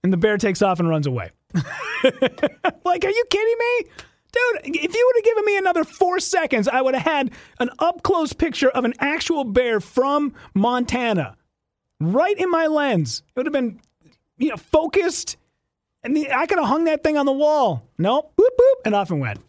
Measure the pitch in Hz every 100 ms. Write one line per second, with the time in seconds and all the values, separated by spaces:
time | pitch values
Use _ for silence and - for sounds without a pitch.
0 | 180 185 214 208 220 185 202 175 170 160
1 | 143 123 87 _ _ 180 - - - -
2 | 262 - 262 - - - 370 - 359 349
3 | 381 427 480 415 440 466 480 494 - -
4 | - _ _ 480 494 440 - 302 311 427
5 | 494 480 427 453 415 403 381 349 311 -
6 | 359 359 - 370 320 247 214 254 262 254
7 | - 302 269 - - _ 247 - 330 349
8 | - 359 311 - 330 - 262 254 254 -
9 | 285 320 - 320 262 202 247 220 - -
10 | 269 294 294 - - 196 226 247 240 247
11 | 240 196 120 - _ _ _ _ _ _
12 | 160 226 359 415 359 330 320 302 285 196
13 | 135 - _ - 294 294 247 185 _ _
14 | _ _ _ _ 294 214 - 311 320 392
15 | 359 - - - _ _ _ _ _ _
16 | 247 294 277 262 320 381 240 294 330 302
17 | 311 302 277 269 302 302 240 135 - -
18 | 180 262 302 - 466 508 508 508 220 403
19 | 196 160 127 104